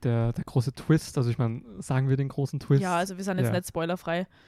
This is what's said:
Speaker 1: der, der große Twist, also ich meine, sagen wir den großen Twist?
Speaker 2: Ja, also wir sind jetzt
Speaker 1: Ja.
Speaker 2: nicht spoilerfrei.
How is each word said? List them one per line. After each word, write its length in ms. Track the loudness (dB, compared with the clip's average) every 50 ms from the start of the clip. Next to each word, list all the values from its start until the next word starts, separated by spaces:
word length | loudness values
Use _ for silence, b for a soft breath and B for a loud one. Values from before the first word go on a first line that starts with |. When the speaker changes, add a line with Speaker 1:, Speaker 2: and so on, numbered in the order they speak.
| -2
Speaker 1:
der, 300 | 0 0 2 0 0 -2
der 100 | -4 -6
große 300 | -2 0 0 0 0 -4
Twist, 440 | -8 2 2 2 2 2 -2 -2 -2
also 120 | 0 0
ich 80 | 2 0
meine, 220 | 0 -2 -2 -4 -10 -14 -14 -14
sagen 300 | -6 -2 0 0 2 2
wir 80 | 2 2
den 120 | 0 -2
großen 300 | -2 -4 -4 -2 -4 -6
Twist? 220 | 2 4 4 4 4
Speaker 2:
Ja, 140 | 4 2 2
also 200 | 0 0 -4 -6
wir 60 | -4
sind 140 | -2 0 2
jetzt 80 | 2 2
Speaker 1:
Ja. 60 | 2
Speaker 2:
nicht 140 | 0 -2 -4
spoilerfrei. 600 | -4 -4 -2 -2 -2 -4 -2 -4 -2 -2 -2 -6 b b b